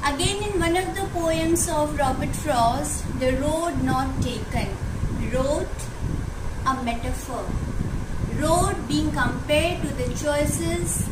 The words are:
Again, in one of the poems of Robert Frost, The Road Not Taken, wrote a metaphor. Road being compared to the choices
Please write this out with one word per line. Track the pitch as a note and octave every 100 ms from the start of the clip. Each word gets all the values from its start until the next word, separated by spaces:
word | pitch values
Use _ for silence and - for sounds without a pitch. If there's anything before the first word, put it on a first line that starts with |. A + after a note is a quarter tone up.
| D4
Again, | C#4 F4+ G4 G#4
in | G4 E4
one | F4
of | F#4+ F#4+
the | G4 F4
poems | E4 D#4+ E4 E4+ - D4+
of | D4+ D4
Robert | C4+ C4 C#4+ -
Frost, | D4+ B3+ A#3 A#3+ D4+ - - -
The | B3+ C4 D4
Road | D#4+ E4+ C#4 C4
Not | B3+ C4 C4 B3
Taken, | - - - - - - - - - -
wrote | B3+ C4+ D#4 - - - - - - - - - - C4
a | B3+ A#3+
metaphor. | A#3+ B3+ A#3 - A#3+ - - - - - - - - - -
Road | D4+ E4+ F#4 F#4 -
being | D4+ D#4 C#4+
compared | B3 - - D4+ E4 E4+ -
to | -
the | B3 -
choices | D4 D4 D4 - E4+ F4 E4+ - -